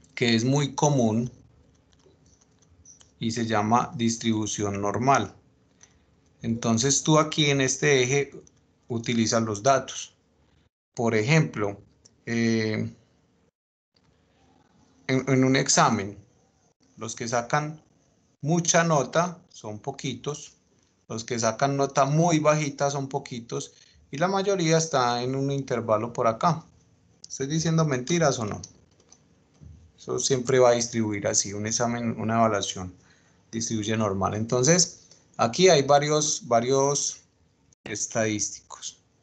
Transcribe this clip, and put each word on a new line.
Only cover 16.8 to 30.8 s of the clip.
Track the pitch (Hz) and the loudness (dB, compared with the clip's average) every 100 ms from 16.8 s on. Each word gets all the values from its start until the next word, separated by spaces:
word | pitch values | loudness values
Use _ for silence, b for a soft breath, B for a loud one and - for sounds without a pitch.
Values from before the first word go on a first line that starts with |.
| _ - | _ -14
los | 113 - | -12 -10
que | 117 | -4
sacan | 120 117 151 151 156 _ _ _ _ _ _ | -4 -2 -2 -4 -10 _ _ _ _ _ _
mucha | 143 175 170 - | -2 0 2 4
nota | 165 151 123 160 175 117 _ | 4 2 0 -2 -2 -6 _
son | - 110 104 | -16 -14 -12
poquitos, | 139 139 139 117 143 151 - _ _ _ _ _ - | -12 -10 -8 -8 -10 -10 -14 _ _ _ _ _ -12
los | 113 | -10
que | 117 117 | -6 -2
sacan | 113 113 139 139 | -2 0 0 0
nota | 139 143 | 0 2
muy | 139 156 175 156 | 2 4 4 4
bajita | 151 151 143 - 143 | 4 2 0 -2 -2
son | 143 135 | -2 -6
poquitos | 139 - 123 117 139 - b b b b | -8 -8 -12 -10 -10 -10 b b b b
y | 135 | -2
la | 180 | 0
mayoría | 196 196 190 160 160 | 0 0 0 2 2
está | 160 135 123 120 | 2 0 2 0
en | 123 135 | -2 -2
un | 139 | -2
intervalo | 139 135 120 113 107 117 | -4 -4 -4 0 0 0
por | 127 117 | -2 0
acá. | 113 175 160 - _ _ _ _ _ - | 2 0 -2 -6 _ _ _ _ _ -16
¿Estoy | - 135 | -8 -4
diciendo | 160 165 160 156 | -2 0 2 2
mentiras | 123 127 170 151 123 | 0 -2 0 2 0
o | 107 | -4
no? | 95 - _ _ _ _ _ _ _ _ _ - - - _ | -8 -12 _ _ _ _ _ _ _ _ _ -20 -20 -20 _
Eso | - 127 | -8 -4
siempre | - 127 120 131 | -2 -2 2 4
va | 123 | 6
a | |
distribuir | 120 | 4